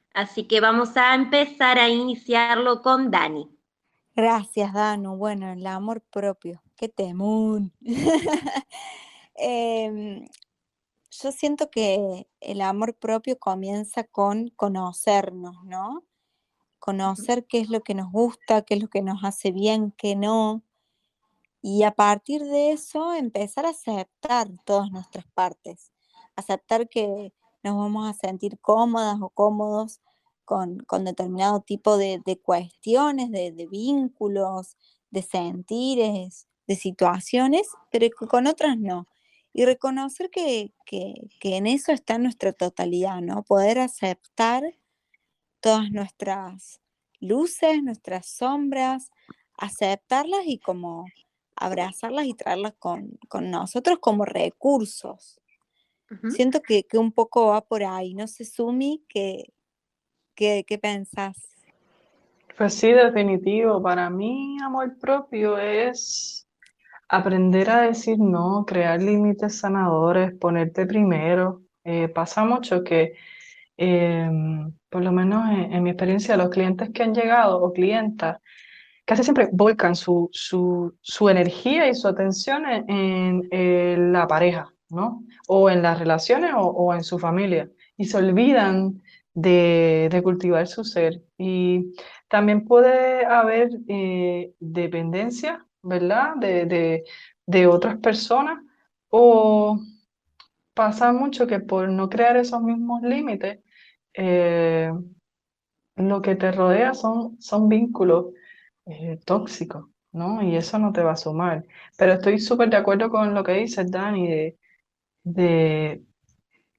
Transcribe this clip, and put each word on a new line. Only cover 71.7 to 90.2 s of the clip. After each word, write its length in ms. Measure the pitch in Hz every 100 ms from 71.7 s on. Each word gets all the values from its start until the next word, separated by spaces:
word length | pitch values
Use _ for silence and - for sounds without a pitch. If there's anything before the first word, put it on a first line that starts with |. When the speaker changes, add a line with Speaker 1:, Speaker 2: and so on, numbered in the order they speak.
| _
Speaker 3:
Eh, 240 | 170 170 165
pasa 360 | 165 165 -
mucho 400 | 220 247 240 180
que, 300 | 180 165 160 - - - - - _ -
em, 960 | 180 175 170 170 165 160 160 156 156 - _
por 120 | 185
lo 80 | 180
menos 360 | 180 185 214 220
en, 220 | 202 175
en 100 | 175
mi 80 | 175
experiencia, 460 | 180 185 196 208 202
los 140 | 180
clientes 400 | 185 185 185 220
que 120 | 226
han 120 | 233
llegado 460 | 220 226 240 214 180
o 100 | 180
clientas 640 | 180 185 220 214 214 165 175 _ - - - _ _ -
casi 160 | 214
siempre 240 | 247 277 208
volcan 440 | 180 202 214 175 175
su, 320 | - 175 170
su, 640 | - - 185 180 175 175 -
su 300 | - - 208
energía 580 | 185 175 - 247 311 294
y 60 |
su 140 | 247 208
atención 580 | 190 190 190 - 277 302
en, 240 | 220 214
en, 580 | 202 190 185 185 180 180
en 640 | 185 180 180 175 175 175
la 140 | 180 165
pareja, 440 | 156 175 170 - _ -
¿no? 320 | 165 220 233 - - -
O 240 | 190 196
en 100 | 180
las 180 | 170 165
relaciones 540 | 165 160 165 262 339
o, 60 | 262 180
o 260 | - 175
en 100 | 175
su 160 | 165 180
familia. 520 | 175 175 202 165 - _ _ -
Y 80 |
se 140 | 208 202
olvidan 840 | 190 185 254 262 196 190 190 190 _ - _
de, 760 | 175 180 175 170 170 165 160 160
de 100 | 180